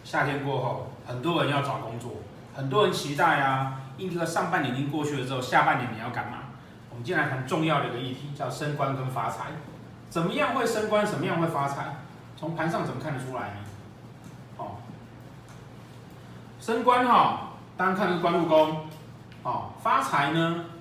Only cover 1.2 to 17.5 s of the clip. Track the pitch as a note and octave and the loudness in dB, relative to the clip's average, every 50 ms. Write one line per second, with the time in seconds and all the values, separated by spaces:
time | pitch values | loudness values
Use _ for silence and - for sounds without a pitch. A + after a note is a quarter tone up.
1.2 | - E3 E3+ D#3 C#3 C3+ D3 C#3 C3 - - - - A#2+ A#2 A#2 A#2 A#2+ - - | 0 2 2 4 4 4 4 2 2 0 -2 -4 -4 -6 -8 -8 -8 -8 -10 -10
2.2 | - - - - - - - - C3+ C3+ - G#3 G3+ F#3 F3 - - C#3+ C#3+ D3 | -12 -14 -16 -16 -18 -14 -8 -4 -2 2 6 6 6 6 6 2 -2 -2 2 4
3.2 | F#3 F#3 D3+ C#3+ C#3 C3+ C3+ C3+ C3+ C3+ - - - - - - F#3+ F#3 E3 E3+ | 6 6 6 6 4 4 4 2 2 -2 -4 -6 -10 -12 -10 -8 -6 -4 -2 0
4.2 | E3 E3 - G#3 F3+ E3+ F3+ E3+ D3 B2+ B2 C3+ C#3+ C#3 D#3 D#3 C#3+ D3 D3 C3 | 0 0 0 0 0 2 2 2 2 2 2 0 0 0 0 0 0 0 0 -2
5.2 | B2 B2+ C3+ B2 - - - D#3 C#3+ D#3 D3+ C3+ A#2+ A2+ G#2+ G#2+ A#2 A#2 A2+ - | -2 -2 -2 -4 -2 4 6 6 6 6 4 2 0 -2 -4 -4 -6 -4 -4 -4
6.2 | - A#2 A#2 - - - - - - - - - - - - A#2+ A#2+ C3+ F3+ D#3+ | -4 -6 -6 -10 -10 -12 -14 -16 -18 -18 -18 -18 -18 -14 -12 -10 -4 0 2 2
7.2 | D3 - C3 C3 B2+ - F3 E3 D#3+ D#3+ D3+ B2+ A#2+ - A#2 A#2+ C3 C3 - - | 2 2 0 -2 -2 0 0 2 4 4 4 2 2 0 -4 -4 -4 -6 -6 -8
8.2 | - D3 - - C#3 B2+ - - D#3 D3 C#3+ - - C3+ C3+ C3 C3 B2+ - A#2+ | -8 -10 -6 -6 -4 -4 -4 -4 -4 -2 0 0 0 0 0 -2 -2 -4 -2 -2
9.2 | A2+ - - - - - E3+ - - - - - - - - - - - - E3+ | -2 -2 -4 -4 -6 -8 -8 -10 -12 -12 -14 -16 -16 -16 -18 -18 -16 -6 -2 0
10.2 | E3 F#3+ A3+ C#4+ D4 C#4 B3+ C4 A#3 A3+ A3 G#3+ G#3 G#3 G#3 G#3 G#3 F#3 - C3+ | 0 0 2 2 0 2 2 2 2 2 2 2 2 4 4 4 4 4 2 0
11.2 | D#3 F#3+ F#3+ E3+ E3 D#3 - D3 C#3 C#3 - - - - - - - - - - | 0 0 2 2 2 2 2 0 0 0 0 -2 -4 -6 -6 -10 -12 -14 -16 -18
12.2 | - - - - - - E3 - D#3+ E3+ E3+ - E3 C#3 C3 B2 - D3+ C#3 C3 | -18 -18 -14 -8 -6 -6 -2 0 0 0 0 0 -2 -2 -4 -4 -4 -4 -4 -4
13.2 | - - - - - G2+ G2+ G2+ G#2 - - - - - - - - - - - | -6 -6 -6 -6 -6 -6 -8 -10 -12 -12 -14 -16 -16 -18 -18 -18 -18 -18 -18 -18
14.2 | - - - - - - - - - - - - - - - - - - - - | -18 -18 -18 -18 -18 -18 -12 -10 -10 -10 -10 -12 -12 -14 -16 -16 -16 -18 -18 -18
15.2 | - - - - - - - - - - - - - - - - - - - - | -18 -18 -18 -18 -18 -18 -18 -18 -18 -18 -18 -18 -18 -18 -18 -18 -18 -18 -18 -18
16.2 | - - - - - - - - - - A#3 B3+ A#3+ B3 B3 B3 B3+ B3 A#3 F#3 | -16 -16 -16 -16 -16 -16 -16 -12 -4 -2 0 4 6 6 6 6 6 8 8 8
17.2 | - - - - - - | 8 6 2 -2 -6 -8